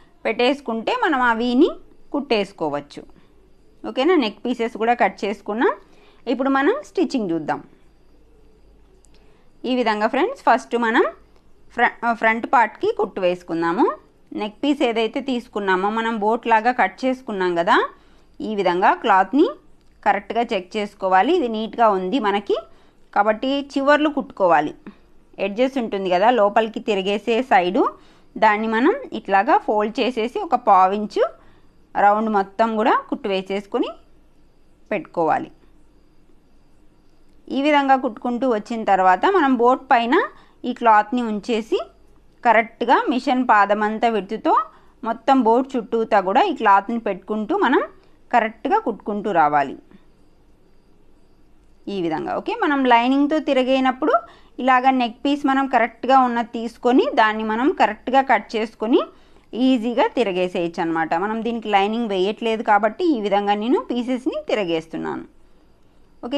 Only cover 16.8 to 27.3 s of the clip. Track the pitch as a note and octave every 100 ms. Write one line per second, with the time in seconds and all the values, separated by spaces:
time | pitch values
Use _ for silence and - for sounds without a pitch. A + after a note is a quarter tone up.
16.8 | F#3+ - C4 B3+ - G3 F3+ E3+ F3+ D4
17.8 | C5+ - _ _ _ - G#3 G#3 F3+ F3+
18.8 | A3+ F4+ A3+ F#3+ G3 C4+ A4 D5+ - -
19.8 | _ - G#3+ G3 G3+ A3 A#3 G3+ F#3 G#3+
20.8 | G3+ - F#3+ F#3 A#3+ F4+ A#3+ A3 A3 A#3+
21.8 | A3 F#3+ F#3 - G#3 G3+ G#3+ B4+ - -
22.8 | _ _ - G#3 G#3 G#3+ C4 C#4 C#4 C#4
23.8 | C4+ D4 D4+ C#4+ - - F3+ D3+ D3+ -
24.8 | - - _ - _ - G3+ G#3 C4 C4+
25.8 | G#3+ G3+ F#3 F3+ A3 B3 G3+ A3 A3 A3
26.8 | - G#3 F#3+ G#3 A#3